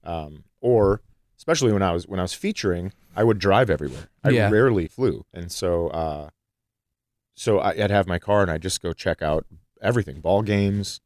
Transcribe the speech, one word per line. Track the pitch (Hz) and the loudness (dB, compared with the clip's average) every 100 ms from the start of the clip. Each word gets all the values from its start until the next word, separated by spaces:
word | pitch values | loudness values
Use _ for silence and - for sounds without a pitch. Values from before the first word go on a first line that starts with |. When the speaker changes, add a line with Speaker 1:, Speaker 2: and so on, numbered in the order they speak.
| 82 | -8
Speaker 1:
Um, | 82 76 76 _ _ | -8 -8 -16 _ _
or | 120 117 101 104 _ _ _ _ | 2 4 4 2 _ _ _ _
especially | - 165 123 | -2 0 2
when | 101 | 2
I | 95 | 2
was, | 87 - | 0 -4
when | 92 | -6
I | |
was | 90 - | -6 -4
featuring, | 202 214 101 87 92 _ _ - | -6 -2 -2 -2 -6 _ _ 0
I | |
would | 113 107 | 2 2
drive | 98 101 120 | 2 4 2
everywhere. | 76 71 64 - _ | 0 -4 -10 -18 _
I | 135 | 0
Speaker 2:
Yeah. | 123 104 | 2 4
Speaker 1:
rarely | 107 131 104 80 | 4 4 2 -2
flew. | - 123 - - | -2 -2 -2 -10
And | 87 87 | -14 -12
so, | - 92 85 82 | -6 -2 0 -2
uh, | 82 80 76 76 _ _ _ _ _ _ _ _ _ _ - | -4 -6 -6 -14 _ _ _ _ _ _ _ _ _ _ -6
so | - 101 | 0 2
I, | 98 82 | 2 0
I'd | 104 | 2
have | 101 90 | 2 0
my | 87 | -4
car | - 104 | 0 2
and | 92 | 2
I'd | 80 | -2
just | 87 - | -6 -6
go | 87 | -8
check | 80 92 82 | -4 -4 -2
out | 78 78 - - _ _ | 0 -2 -4 -20 _ _
everything, | 107 120 87 69 | -2 -2 -4 -6
ball | 80 98 | 0 0
games | 107 101 101 101 98 - | 2 0 0 -2 -6 -12